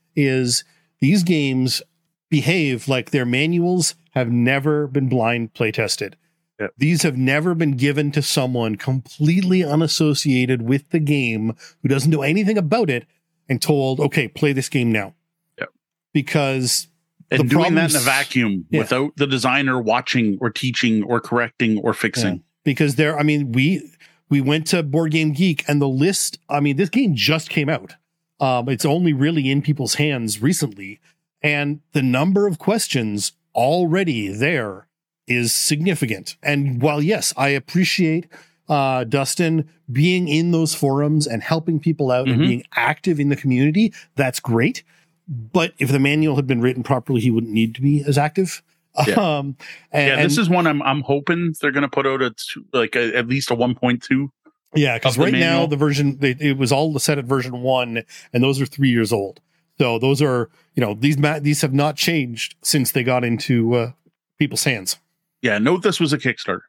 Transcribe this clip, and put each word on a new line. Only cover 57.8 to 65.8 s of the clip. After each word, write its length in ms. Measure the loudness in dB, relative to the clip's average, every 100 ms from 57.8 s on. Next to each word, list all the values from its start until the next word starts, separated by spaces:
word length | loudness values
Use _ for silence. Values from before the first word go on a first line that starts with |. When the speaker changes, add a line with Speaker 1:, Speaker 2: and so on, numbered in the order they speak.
| 0 -6 -8 -16 -6
Speaker 1:
and 100 | 0
those 160 | 2 2
are 60 | -2
three 240 | 0 2
years 240 | 2 2
old. 260 | 0 -4 -10 _ _ _ -2
So 200 | 0 2
those 200 | 0 2
are, 280 | 2 0 -4 _ _
you 80 | -4
know, 140 | -2 0
these 220 | 0 2
ma-, 200 | 0 0
these 220 | -2 0
have 120 | 0
not 220 | 0 0 0
changed 600 | -2 -2 -2 -6 -12 -8
since 280 | -2 -2 0
they 120 | -2
got 200 | 0 0
into, 520 | 0 -2 0 0 2 0
uh, 160 | -2 -8 _ _ _ -4
people's 240 | -2 -2
hands. 340 | -2 -2 -4 -10 _ _ _ _
Speaker 2:
Yeah, 160 | -2 0
note 240 | 2 2